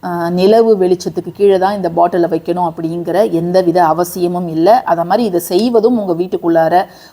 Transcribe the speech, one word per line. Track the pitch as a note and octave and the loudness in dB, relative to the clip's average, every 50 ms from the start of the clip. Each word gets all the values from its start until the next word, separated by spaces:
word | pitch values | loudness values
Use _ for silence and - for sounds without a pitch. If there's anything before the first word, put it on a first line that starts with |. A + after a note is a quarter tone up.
| - | -8
ஆ, | F3+ F3 F3 E3+ E3+ | -6 -6 -4 -4 -2
நிலவு | F3 F3+ F#3 G3 A3 A3+ A3+ A3+ A3 | 0 2 4 4 4 4 4 4 2
வெளிச்சத்துக்கு | G3 F#3 F3+ F3+ F3+ - G3 D#3+ G3 E3+ F3+ - | 2 2 0 0 -2 -2 -8 -8 -8 -8 -8 -4
கீழே | - G3+ G3+ G3 F#3 | 0 2 2 2 2
தான் | F#3 F#3+ G#3 | 0 -2 -2
இந்த | G3+ F3+ E3+ | -4 -6 -4
பாட்டிலை | E3 E3 E3+ F3 F3 F#3 E3+ E3 | 0 0 0 0 2 0 0 0
வைக்கணும் | F3+ D#3+ E3 - F3 F3+ F3+ E3 D#3+ | -2 -4 -4 -4 -4 -2 -2 -4 -4
அப்படிங்கிற | - E3 D#3+ E3+ F3 E3+ E3+ E3+ F3+ A3 A3 | -6 -8 -6 -6 -6 -6 -4 0 0 0 0
எந்தவித | E3+ E3 E3 F3 F3+ F#3 F#3 F3 E3 F3+ F3 | 0 -2 -2 0 0 0 2 2 2 2 2
அவசியமும் | D#3 D#3 E3 F3+ F3 - F#3 F3 F3 F3 F3 F3+ E3+ | 2 2 0 -2 -4 -4 -4 -4 -4 -2 -4 -6 -4
இல்ல. | D#3+ D#3+ E3 F#3+ A3 B3+ - | -2 0 4 4 4 2 2
அத | - F3 E3 E3 | -2 -2 -2 0
மாதிரி | E3+ F#3 A3 B3 | -2 0 0 0
இதை | G#3+ F3+ E3+ | 0 -2 -4
செய்வதும் | E3+ - F#3+ F3 A3 B3+ A#3 A3+ G#3 A#3 B3 A#3 | -4 -2 -2 0 0 2 0 2 2 2 0 0
உங்க | G#3 F#3 E3+ D#3+ F3+ | -2 -2 -2 -2 -2
வீட்டுக்குள்ளார, | F#3 - F3 - E3+ E3 E3 E3 D#3+ E3+ F3+ G3 F#3+ - - - - | -2 -4 -4 -2 0 2 2 2 2 2 0 0 -2 -10 -20 -20 -20